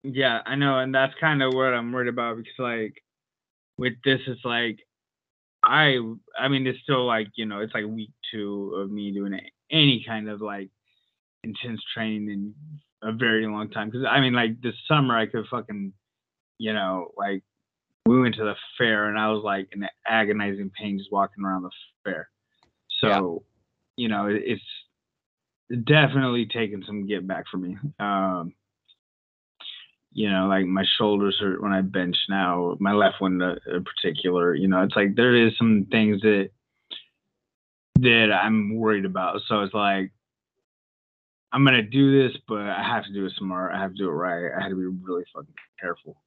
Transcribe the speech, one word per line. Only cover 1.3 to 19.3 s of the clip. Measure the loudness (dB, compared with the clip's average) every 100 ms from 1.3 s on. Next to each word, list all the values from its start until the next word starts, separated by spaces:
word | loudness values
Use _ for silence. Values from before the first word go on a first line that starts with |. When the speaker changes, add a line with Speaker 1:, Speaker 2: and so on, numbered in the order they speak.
| 2 2
Speaker 1:
what | 2 2
I'm | 0 -2
worried | -4 -4
about | -2 -6 -6
because, | -12 -8
like, | -6 -4 -6 -10 _ _ _ _ _ _ _ -4
with | -4 0
this, | 0 0 -2
it's | -8
like, | -4 -2 -2 -6 _ _ _ _ _ _ _ _
I, | 4 6 6 4 -2 -10 _ -4
I | 0
mean, | 2
it's | 0 -4
still, | 0 0
like, | 2 0 -2
you | -6
know, | -8 -6
it's, | -6
like, | -6
week | -6 -8 -12 _ -12
two | -8 -6 -6 -6
of | -6 -6
me | -6 -6
doing | -4 -6
a-, | -8 -12 _ _
any | 4 4 2
kind | -4 -8 -8
of, | -8
like, | -8 -10 -14 _ _ _ _ _ _ _
intense | -14 -10 -10 -10 -10
training | -6 -4 -4 -6
in | -8 -10 -12 -18 -20 _ _
a | -8
very | 0 2 2 0
long | -4 -6
time. | -6 -6
'Cause, | -4 0
I | 2
mean, | 4
like, | 2 0 -2
this | -6 -8 2
summer | 2 4 2
I |
could | 0 -4 -6
fucking, | -10 -8 -8 -8 _ _ _ _ _ _ _
you | -4
know, | -2 -2 -4 -6
like, | -6 -4 -4 _ _ _ _ _ _
we | 4 6
went | 4
to | 0
the | -4 -4 -12 0
fair | 2 2 2
and | 0
I | 0